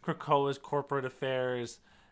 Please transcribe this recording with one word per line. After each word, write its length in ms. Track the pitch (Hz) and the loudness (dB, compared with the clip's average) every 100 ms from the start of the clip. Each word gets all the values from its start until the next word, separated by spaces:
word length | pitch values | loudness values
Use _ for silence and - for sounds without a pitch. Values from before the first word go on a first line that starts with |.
Krakoa's 560 | - 170 - 147 139 139 | -6 -4 4 4 4 -2
corporate 460 | - 143 139 139 | -2 -2 0 -2
affairs, 720 | 127 - 135 131 127 123 117 - - - - | -2 -4 -2 0 0 -2 -4 -10 -20 -20 -20